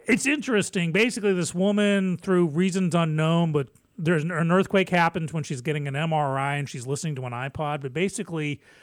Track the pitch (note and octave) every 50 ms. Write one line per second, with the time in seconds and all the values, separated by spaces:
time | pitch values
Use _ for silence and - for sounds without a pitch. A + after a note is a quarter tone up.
0 | - - B3 - - F#4 G4 D4+ G#3 C4 A#3 G3+ E3+ - - F#3+ E3+ E3+ D#3 F#3+
1 | A3+ B3 - A3+ G3 G3+ F#3+ F3+ E3 E3 - F3 F#3 G3+ G#3 G#3 G#3 G3+ G3+ G3
2 | F#3+ F#3 F3+ - - G3 F#3 F3+ F3 D#3+ C#3 E3 F#3 F#3+ E3 G3 F#3 E3+ E3+ E3+
3 | E3 D#3+ D3+ D#3 D#3 D#3+ E3+ E3+ E3+ E3 D3+ D3 C3+ - _ _ _ _ _ -
4 | E3 D#3+ F3+ D#3 D3 E3+ F3+ D3+ E3+ E3 F3 F#3+ F#3 - - G3 F#3 - F3+ F3
5 | E3+ E3 - F3 E3 D3+ - D#3+ C#3+ - D3+ B2 A#2+ D#3 D3 D3+ C#3+ C#3 C3+ C#3+
6 | E3 D#3+ D#3+ D3+ D3 C3+ C3+ C3+ C#3 C#3 C#3+ C#3+ C#3+ C3+ - C3+ A#2 C3 C#3+ -
7 | - D#3+ D3 C3 B2+ B2 A#2+ A#2+ C3 C#3 - - D#3 D3 D3 D3 C3+ C3+ B2+ D#3+
8 | F#3 G3+ - - F#3+ - E3 D#3+ D3+ D3 C#3+ - _ - - -